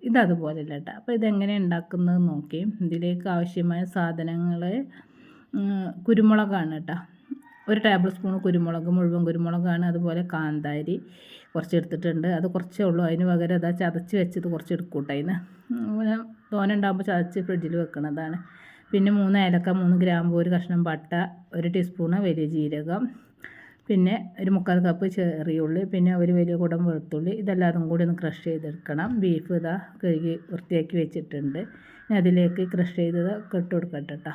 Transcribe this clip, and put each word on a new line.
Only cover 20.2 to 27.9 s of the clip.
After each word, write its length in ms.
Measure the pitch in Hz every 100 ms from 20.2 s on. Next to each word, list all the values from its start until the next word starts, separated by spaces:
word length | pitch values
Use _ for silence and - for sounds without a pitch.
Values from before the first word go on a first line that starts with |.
| 170 170
ഒരു 100 | 175
കഷ്ണം 300 | 175 175 175 170
പട്ട, 240 | 156 - 170 180 - - 170
ഒരു 120 | 170
ടീസ്പൂണ് 420 | 185 180 - 165 185 196
വലിയ 180 | 160 151
ജീരകം, 500 | 160 151 151 156 185 247 - _ _ - - - _ _
പിന്നെ 260 | 196 180 220 - -
ഒരു 80 | 190 190
മുക്കാൽ 220 | 185 180
കപ്പ് 220 | 180 170 190 190
ചെറിയ 480 | 175 156 160 160
ഉള്ളി, 180 | 156 165 190
പിന്നെ 200 | 190 180 180
ഒരു 100 | 175 175
വലിയ 180 | 175 170
കുടം 220 | 170 165 175
വെളുത്തുള്ളി. 440 | 160 - 151 165 220
ഇതെല്ലാതും 420 | 202 185 175 170 160